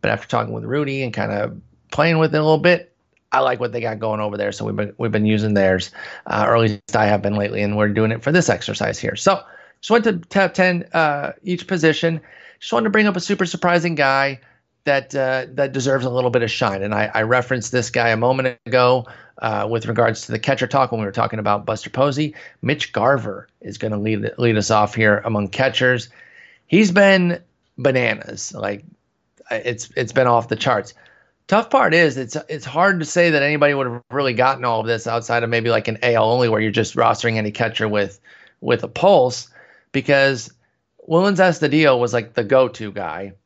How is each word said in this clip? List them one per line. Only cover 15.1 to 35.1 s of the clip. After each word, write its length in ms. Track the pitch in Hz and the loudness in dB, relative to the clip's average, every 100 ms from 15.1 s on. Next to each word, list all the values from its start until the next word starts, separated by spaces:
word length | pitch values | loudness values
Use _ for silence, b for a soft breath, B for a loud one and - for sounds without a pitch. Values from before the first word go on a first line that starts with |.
uh, 340 | 143 131 131 123 | -4 -2 -2 -6
that 240 | 131 139 | -4 -4
deserves 320 | 131 131 135 127 | -2 0 0 0
a 40 | |
little 200 | 123 123 | -2 0
bit 120 | 120 | 0
of 80 | 113 | 0
shine. 320 | - 120 98 | 0 -2 -2
And 140 | 101 104 | -4 -2
I, 160 | 107 | -2
I 100 | - | 0
referenced 500 | 110 123 123 127 107 | 2 0 0 -4 -2
this 160 | 127 117 | -4 -2
guy 180 | 127 117 | 0 0
a 80 | 110 | 2
moment 420 | 120 135 131 120 - | 2 0 -2 -6 -2
ago, 400 | 127 123 127 120 B B - | 2 4 2 -2 B B -8
uh, 280 | 117 104 104 | -4 -4 -2
with 160 | 113 113 | -4 -4
regards 400 | 113 117 113 - | 0 0 0 -6
to 60 | |
the 80 | 113 | -6
catcher 260 | - 135 127 | -2 -2 0
talk 280 | 143 127 | 0 0
when 80 | 113 | -2
we 40 | 104 | -6
were 60 | |
talking 280 | 98 110 110 | -2 -2 -2
about 260 | 107 101 - | -2 -2 -2
Buster 240 | 110 - | -8 -6
Posey. 440 | - 139 135 151 151 B B | -2 -2 0 -6 -6 B B
Mitch 320 | - 151 - | -4 -4 -4
Garver 560 | - 113 139 113 95 - _ | 0 2 2 -2 -12 -16 _
is 180 | - - | -16 -8
gonna 220 | 113 107 | -6 -4
lead, 320 | 107 107 110 - | -2 -4 -4 -2
lead 180 | 123 107 | 0 2
us 140 | 104 | 2
off 240 | 107 104 - | 2 2 2
here 260 | 107 104 113 | 2 2 0
among 240 | 110 101 | -2 -4
catchers. 580 | - 135 - 127 123 - B B B B B B | 0 0 2 0 0 -4 B B B B B B
He's 240 | 170 214 | 2 4
been 520 | 180 196 190 175 170 _ _ _ - | 4 4 4 2 -2 _ _ _ -2
bananas. 760 | 131 127 120 107 - 101 - | 0 2 0 -2 -8 -14 -12
Like, 320 | - 101 101 - _ _ _ _ _ _ | -8 -8 -8 -14 _ _ _ _ _ _
I, 40 | 113 | -6
it's, 360 | 120 117 - - | -6 -8 -8 -6
it's 160 | 120 | -4
been 140 | - 127 | 2 4
off 200 | 117 117 | 4 2
the 80 | 110 | -2
charts. 380 | - 113 - - b b b b _ | 0 0 -2 -14 b b b b _
Tough 220 | 202 220 | 0 2
part 240 | 269 220 | 2 4
is 240 | 160 165 127 | 4 2 0
it's, 180 | 123 156 - | -8 -10 -10
it's 160 | 156 - | -12 -8
hard 340 | 139 190 185 | 0 2 2
to 60 | 151 | -2
say 240 | 180 175 | 2 2
that 140 | 151 | 4
anybody 300 | 143 151 143 | 2 2 2
would 140 | 139 127 | 2 -2
have 140 | 120 _ | -6 _
really 220 | 135 139 | -2 -2
gotten 320 | 117 123 131 123 | 2 2 2 -2
all 160 | 113 | -2
of 60 | 110 | -2
this 180 | 117 | -4
outside 360 | 117 | -2